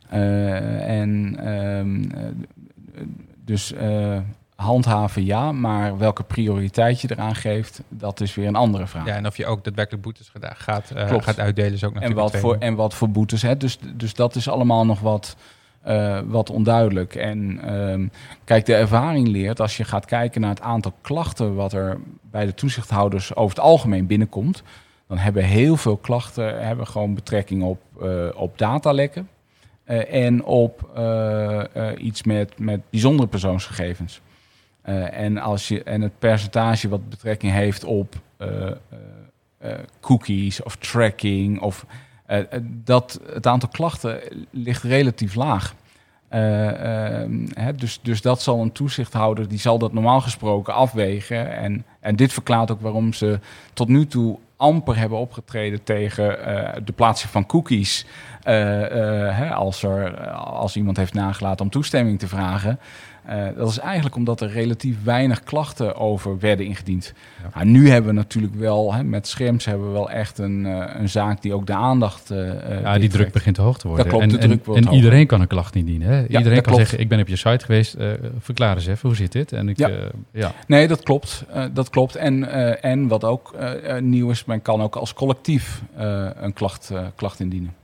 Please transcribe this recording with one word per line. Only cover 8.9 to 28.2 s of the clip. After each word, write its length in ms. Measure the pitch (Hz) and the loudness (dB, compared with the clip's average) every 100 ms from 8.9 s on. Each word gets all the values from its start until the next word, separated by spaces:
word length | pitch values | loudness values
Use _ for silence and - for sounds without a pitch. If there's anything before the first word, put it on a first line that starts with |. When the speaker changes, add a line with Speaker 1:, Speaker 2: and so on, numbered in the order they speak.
| 82 92 | -6 -6
Speaker 2:
Ja, 80 | |
en 120 | 104 104 | -4 -6
of 100 | - | -6
je 100 | - | -4
ook 180 | 107 | -4
daadwerkelijk 380 | 107 101 104 104 | -4 -4 -4 -4
boetes 260 | 110 113 110 | -10 -14 -18
geda-, 260 | 104 82 - | -16 -16 -10
gaat, 340 | - 107 - | -4 -4 -4
eh, 160 | 131 104 | -6 0
Speaker 1:
Klopt. 180 | 113 | 0
Speaker 2:
gaat 140 | - 107 | 0 0
uitdelen 340 | 104 101 104 | 0 0 0
is 120 | 101 | 0
ook 100 | 104 | -4
Speaker 1:
En 60 | 104 | -4
Speaker 2:
natuurlijk 200 | 123 107 | -2 0
Speaker 1:
wat 140 | 107 | 0
Speaker 2:
een 60 | 101 | 2
Speaker 1:
voor, 100 | 117 | 0
Speaker 2:
tweede. 160 | 110 117 | 0 0
Speaker 1:
en 80 | |
wat 200 | 107 107 | 0 -2
voor 160 | - 110 | 0 0
boetes, 320 | 107 107 113 | 2 0 0
hè? 140 | 120 139 | 0 0
Dus, 220 | 135 - 131 | -2 -4 -10
dus 200 | 127 113 | -8 -8
dat 200 | - 120 | 0 0
is 140 | 123 127 | 0 -2
allemaal 380 | 127 120 113 113 | 0 4 4 4
nog 140 | 101 | 2
wat, 360 | 107 104 - - - _ _ _ | 0 -2 -4 -16 -20 _ _ _
eh, 360 | - 107 104 98 107 | -4 -2 0 -2 -2
wat 240 | 113 107 | -2 0
onduidelijk. 640 | 110 110 117 110 95 90 | 0 2 4 4 2 -2
En, 440 | - 107 107 101 92 | -4 -6 -4 -4 -6
ehm, 440 | - 101 98 95 95 - - - | -6 -4 -2 -2 -4 -8 -18 -20
kijk, 220 | - 113 107 | 2 2 6
de 80 | |
ervaring 540 | 110 110 113 151 151 117 | 4 4 4 2 2 2
leert, 320 | 98 98 117 | 2 0 -2
als 160 | 107 - | -2 -2
je 80 | |
gaat 200 | 110 101 | -4 -4
kijken 360 | - 117 120 117 | -2 -2 -2 -2
naar 100 | 107 | -2
het 100 | 101 | -2
aantal 320 | 117 117 98 - | -4 -4 -4 -8
klachten 540 | - 147 165 - 110 | -8 -6 -6 -4 -4
wat 180 | 98 98 | -2 -4
er 260 | 95 95 92 - - - | -2 -4 -6 -10 -20 -12
bij 160 | 107 104 | -4 -4
de 80 | |
toezichthouders 800 | 95 143 127 - 101 101 98 98 | -2 -4 -4 -2 0 2 0 -4
over 220 | - 107 - | -2 -2 4
het 80 | |
algemeen 420 | 151 165 120 95 92 | 6 6 4 0 2
binnenkomt, 560 | 104 110 98 131 190 - - _ _ _ | 2 0 -2 -4 -4 -10 -20 _ _ _
dan 100 | 90 | -2
hebben 260 | 104 101 | 0 2
heel 320 | 95 104 143 160 | 4 4 4 4
veel 200 | 117 101 | 2 -2
klachten 680 | - 123 - - 110 110 110 | -2 -4 -4 -6 -6 -4 -6
hebben 200 | 117 - | -6 -6
gewoon 280 | 107 104 | -4 -4
betrekking 480 | 101 - 107 98 95 | -4 -4 -4 -2 -2
op, 180 | 92 92 - - | -2 -4 -10 -10
eh, 60 | 92 90 | -6 -4